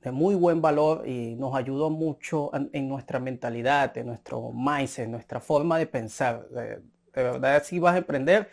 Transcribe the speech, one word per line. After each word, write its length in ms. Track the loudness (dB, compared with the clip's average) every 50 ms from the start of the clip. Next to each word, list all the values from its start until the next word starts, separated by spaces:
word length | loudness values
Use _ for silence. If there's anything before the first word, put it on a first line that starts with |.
de 80 | -8 -6
muy 240 | -2 2 2 4 4
buen 260 | 4 4 4 4 4
valor 480 | 4 4 4 6 4 4 2 0 -2 -6
y 260 | -6 -4 -4 -6 -6
nos 220 | -4 -4 -2 -2
ayudó 320 | -2 -2 -2 -2 -2 0 0
mucho 640 | 0 0 -2 -2 -2 -4 -6 -4 -2 -2 -2 -2 -2
en, 140 | -4 -4 -4 -4
en 140 | -6 -4 -4
nuestra 280 | -6 -8 -8 -4 -4 -4
mentalidad, 760 | -4 -4 -6 -6 -6 -6 -4 -2 0 2 2 2 2 0 -2
en 100 | -6 -8 -8
nuestro 440 | -10 -10 -10 -8 -8 -8 -8 -8
mindset, 540 | -6 -2 0 0 0 0 -2 -4 -4 -6 -6
en 60 | -6
nuestra 280 | -6 -10 -10 -8 -10 -8
forma 380 | -2 0 2 2 2 2 2 2
de 80 | 0
pensar. 600 | 0 -2 -6 -6 -6 -4 -2 0 0 -2 -4 -8 -10
De, 260 | -10 -8 -8 -8 -10
de 460 | -12 -14 -20 _ _ _ _ -4 -2
verdad, 400 | 0 0 0 0 2 4 4 4 2
si 140 | 2 -2 2
vas 160 | 4 4 4
a 40 | 4
emprender, 520 | 0 0 -2 0 4 4 4 4 4 0